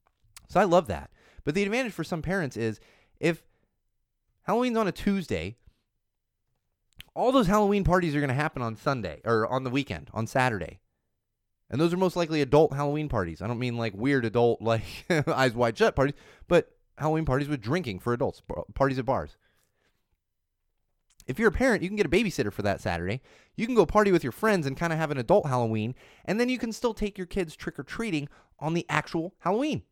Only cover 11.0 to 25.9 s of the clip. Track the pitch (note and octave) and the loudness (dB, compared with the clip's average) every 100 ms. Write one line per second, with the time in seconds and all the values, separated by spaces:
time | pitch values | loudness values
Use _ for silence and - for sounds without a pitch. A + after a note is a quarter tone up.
11 | _ _ _ _ _ _ - A#2+ E3+ F3+ | _ _ _ _ _ _ -8 0 0 2
12 | F#3 F3+ E3 D#3 C3+ C#3+ D#3+ C#3 D3 D3+ | 0 0 0 0 4 6 4 2 -4 -4
13 | D3+ A#2 F2+ D#2+ F#2+ A#2+ B2 A#2 A2+ F#2+ | -2 -2 -2 -4 -6 -4 -4 -4 -6 -2
14 | B2+ C#3+ A#2 A2 A#2+ A2+ G#2+ A2+ - - | 0 2 2 4 4 2 0 0 -2 -10
15 | - E3 D3 B2+ C3 A#2 A#2+ G#2+ A3 - | -2 0 2 2 2 2 0 2 2 4
16 | C#3 - - - - F3 - _ _ - | 0 -2 -16 -18 2 2 2 _ _ -6
17 | D3 D#3 D#3 C3 C#3+ D3 A2 D#3+ C#3+ F#2 | -2 -2 0 0 0 -4 -2 -2 -2 -4
18 | - A#2+ B2 - - - - - C#3 C3 | -2 -2 -2 -4 -10 -10 -10 0 0 0
19 | A#2+ A#2 D2 - _ _ _ _ _ _ | -2 -2 -4 -12 _ _ _ _ _ _
20 | _ _ _ _ _ _ _ _ _ _ | _ _ _ _ _ _ _ _ _ _
21 | _ _ - C3+ A3+ - C4 G3+ F3+ G#3 | _ _ -8 0 2 4 2 2 0 0
22 | F3 F3 A3+ - G#2+ - G2+ F#2+ G#2+ E2+ | 2 2 2 -2 -4 -2 -2 -2 -2 -4
23 | F2+ A#2+ - - _ - A3+ A#3+ E3 G#3 | -4 -6 -10 -20 _ -6 0 4 4 4
24 | G#3 F3 C#3 - A3 G3+ C#3 C3+ E3+ D#3+ | 4 4 0 -2 0 0 0 -4 -4 -2
25 | D#3 C3+ A#2 G3 D3+ B2+ A#2 A2 G#2+ | -2 -2 2 2 2 0 0 -2 -4